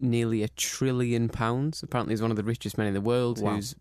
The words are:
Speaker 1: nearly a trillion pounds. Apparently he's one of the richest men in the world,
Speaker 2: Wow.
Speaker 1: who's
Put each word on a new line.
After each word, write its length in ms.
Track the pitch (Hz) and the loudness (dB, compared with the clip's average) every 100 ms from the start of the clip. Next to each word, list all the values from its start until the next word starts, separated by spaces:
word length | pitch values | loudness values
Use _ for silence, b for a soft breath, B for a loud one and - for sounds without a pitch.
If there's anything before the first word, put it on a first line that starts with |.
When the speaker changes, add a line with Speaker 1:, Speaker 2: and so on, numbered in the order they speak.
Speaker 1:
nearly 420 | 127 117 117 110 | 0 2 2 0
a 60 | 107 | -2
trillion 800 | - - - 131 123 120 117 117 | -2 -4 0 0 2 2 2 2
pounds. 540 | - 113 123 147 156 | 0 0 0 0 -4
Apparently 300 | - 123 - | -4 -2 0
he's 80 | 110 | 0
one 100 | 113 | 0
of 60 | 110 | 0
the 60 | |
richest 320 | 107 117 107 - | 0 -2 -4 -2
men 100 | 107 | 0
in 60 | |
the 60 | 98 | 0
world, 400 | 107 123 120 113 | 2 2 2 0
Speaker 2:
Wow. 140 | 104 | 0
Speaker 1:
who's 200 | 104 104 - | 0 -4 -10